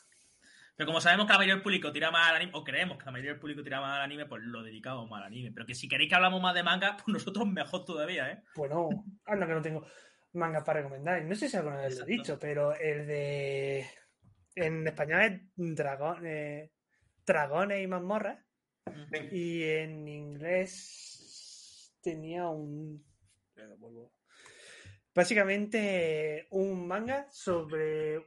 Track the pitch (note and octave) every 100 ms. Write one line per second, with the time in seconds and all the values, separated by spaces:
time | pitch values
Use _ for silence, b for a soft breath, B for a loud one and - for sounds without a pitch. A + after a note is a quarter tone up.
0 | b b b b b b b - D3+ D#3+
1 | E3+ F#3 G#3+ G3 F#3+ F#3+ G3+ F#3 D#3 D3
2 | D#3+ E3 E3 D#3+ F3+ D3+ C3+ C3+ F3+ C#3+
3 | - B2+ C#3 D3 D3 C#3+ D3 C3+ C#3 C#3
4 | C#3 D3 D3 A#2 A2+ A#2 A2+ A2 B2+ C3
5 | A2+ G#2+ G2 A#2 B2 - A2 B2 - C3+
6 | D#3 F3+ F#3 F#3 F#3 F3 F3 F#3 G3 G3+
7 | - F#3+ - G3 G#3 F#3 D3 F#3 F3+ D#3+
8 | D#3 F3 C3 G3+ - - C#3+ D#3 E3 -
9 | - - - G#3 E3+ D#3+ D#3 D#3 D3+ B
10 | B B B F3 E3 D#3 D3+ D3+ C#3 C3+
11 | D3+ F3+ D#3 G#3 C#4+ A3 D3+ C#3 C3+ B2+
12 | - A3 - C#3+ D3+ D3 D3 D3+ D#3+ D3
13 | D3 D3 C#3+ C#3+ C#3 C#3 C#3 C#3 C3 B
14 | B _ _ _ _ - D#3+ D#3+ D#3 D3+
15 | D3+ E3+ A3 F#3 - - E3+ D#3 D3 C3+
16 | D3+ E3+ E3+ D#3 D3 D3 D#3 _ _ _
17 | _ _ - E3 C#3+ D3+ G3+ G3+ F#3+ F#3
18 | F3+ G#3+ G3+ C4+ _ _ _ _ - D3
19 | D3 D#3 D3 F#3 E3+ E3+ D#3 D#3 D#3 D#3
20 | D3+ D3 D3 C#3+ D#3+ F#3 F#3+ F#3 - -
21 | - - - - - - - - - _
22 | F#3 D#3+ D#3+ E3+ F3 D#3 D3+ D3 D#3 D3+
23 | - _ _ _ _ - G#2+ G#2+ A#2 A#2
24 | A#2+ _ B B B B B B B B
25 | _ - F3 G#3+ G3 G3+ G#3 A3 G#3 F#3
26 | D#3+ D#3 D#3 D3+ - F#3+ G3 F#3 F3 F#3+
27 | A#3 C#4 C#4+ - - F3 D#3 D#3 D#3 D#3
28 | D#3 D#3